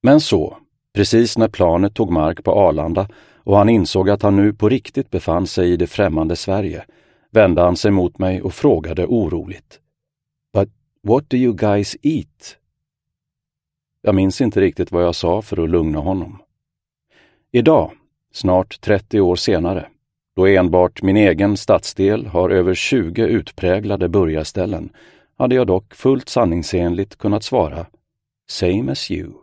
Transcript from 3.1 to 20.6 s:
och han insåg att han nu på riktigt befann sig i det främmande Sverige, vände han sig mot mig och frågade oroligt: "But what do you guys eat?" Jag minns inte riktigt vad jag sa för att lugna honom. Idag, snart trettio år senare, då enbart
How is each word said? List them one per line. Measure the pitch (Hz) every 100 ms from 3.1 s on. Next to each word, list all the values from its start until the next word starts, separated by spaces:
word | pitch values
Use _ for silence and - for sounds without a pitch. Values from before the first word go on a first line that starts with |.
| - _ _
och | - 101
han | 104
insåg | 113 85 95 92
att | 101
han | 104 101
nu | 101
på | 104 107
riktigt | 131 - - -
befann | 92 - 85 92
sig | - 87
i | 87
det | 87
främmande | - 98 80 80 82
Sverige, | - 95 98 78 - _ _ _ _
vände | 110 98 87
han | 87 87
sig | 107
mot | 98 87 -
mig | 92 92
och | 95
frågade | - 147 87 78 82 87
oroligt: | 117 87 82 - - _ _ _ _ _ _ _ _ _
"But | 101 101 _ _ _
what | 101 123 147
do | 127
you | 127
guys | 104 107 104 101 -
eat?" | 143 156 - _ - - _ _ _ _ _ _ _ _ _ _ _ _ _ _
Jag | -
minns | 95 95 -
inte | 123 95
riktigt | 95 - 87
vad | 87
jag | 87
sa | 85 82 95
för | 110 -
att | 80
lugna | 85 80 76
honom. | 78 95 82 101 _ _ _ _ _ _ _ _ _ _ _
Idag, | 120 117 151 78 - _ _ _
snart | - - 92 92 -
trettio | - 101 - 107
år | 90 90
senare, | - 90 85 92 - _ _ _ _ -
då | 95
enbart | 95